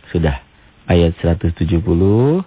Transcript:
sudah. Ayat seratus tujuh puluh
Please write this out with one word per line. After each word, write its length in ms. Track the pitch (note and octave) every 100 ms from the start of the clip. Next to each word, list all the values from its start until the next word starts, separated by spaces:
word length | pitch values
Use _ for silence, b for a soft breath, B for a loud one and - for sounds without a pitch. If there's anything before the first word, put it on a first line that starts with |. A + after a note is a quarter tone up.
| - F2+
sudah. 240 | D#2+ C#2 - b b _ -
Ayat 240 | F2+ E2+ E2+
seratus 320 | F2 E2 E2+ E2+
tujuh 240 | D#2+ E2+
puluh 600 | - E2 F#2+ G#2+ C3 F3